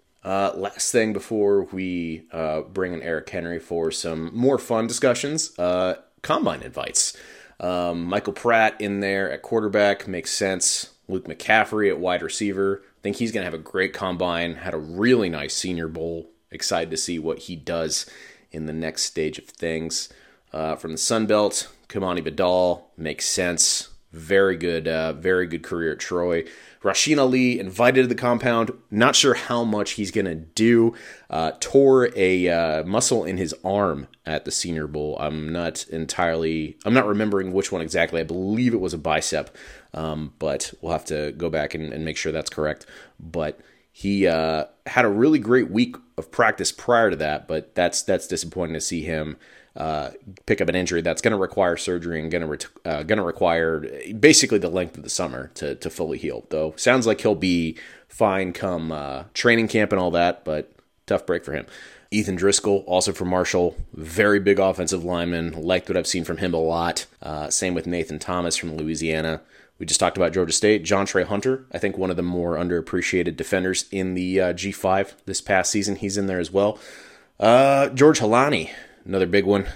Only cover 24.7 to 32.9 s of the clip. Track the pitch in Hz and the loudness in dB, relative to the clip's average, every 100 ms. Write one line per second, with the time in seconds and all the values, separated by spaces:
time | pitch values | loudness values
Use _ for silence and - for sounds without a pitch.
24.7 | 82 80 80 80 71 92 92 90 82 - | 0 0 -2 -2 -2 0 2 0 -4 -6
25.7 | 87 82 76 - 90 87 85 82 - - | -4 -4 -4 -4 -2 0 0 -2 -12 -20
26.7 | - 101 95 151 147 131 127 123 123 95 | -6 -2 0 2 4 4 4 2 0 -4
27.7 | 92 127 127 127 113 123 117 123 117 113 | 2 4 6 4 2 0 0 2 0 0
28.7 | - - 104 131 - 143 113 - 120 113 | -4 -6 4 4 6 4 2 0 -2 -2
29.7 | 104 101 - 98 107 95 80 80 - 113 | -2 -4 -4 -4 -2 -2 -4 -8 2 6
30.7 | 117 113 113 - - - 78 80 - - | 6 6 0 -18 -20 -6 -2 -2 -4 2
31.7 | 139 135 131 123 98 92 92 87 85 82 | 6 8 8 6 4 4 4 4 2 2
32.7 | 78 82 | 0 0